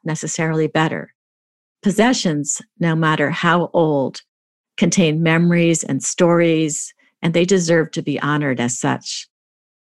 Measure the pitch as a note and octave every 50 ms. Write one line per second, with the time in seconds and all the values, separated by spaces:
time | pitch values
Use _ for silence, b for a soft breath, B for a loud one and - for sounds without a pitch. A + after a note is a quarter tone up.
0 | _ - D#3 - - D#3+ - - E3 D#3+ D#3+ D#3+ D#3 D3+ - D#3+ D#3+ D#3 - D2+
1 | - - _ _ _ _ _ _ _ _ _ _ _ _ _ _ - G#3 E3+ G#3+
2 | A3 B3 C4 - - F#3 D3+ D3 C#3+ - - - - - _ _ F3 E3 D#3+ D#3+
3 | E3 D#3 D#3 D#3 D3 C3+ E3+ - - E3+ E3 F3 E3 - - E3+ E3 D#3 D3 C#3
4 | C3 - - - - _ _ _ _ _ _ _ _ _ _ - G#3 F3 D#3+ G3
5 | F3 D#3 D3+ D#3+ E3 D#3+ D#3+ E3 E3+ F3 F3 F3 E3+ E3+ E3 D#3+ - - C#3 C3+
6 | - - - - F3+ E3+ E3+ E3+ E3+ E3 D#3+ D#3+ D#3+ D3+ D3+ - - - - _
7 | _ _ _ _ - E3 E3 E3+ F3 F3+ G3+ F#3+ E3+ D#3+ E3+ E3 D#3 D#3 - E3
8 | D#3 D3+ C#3 - C#3+ C#3+ D3+ D3+ D3 C#3 B2+ A#2+ A#2+ A#2+ - - - C#3 B2+ B2+
9 | - - - - - - _ _ _ _ _ _ _ _ _ _ _ _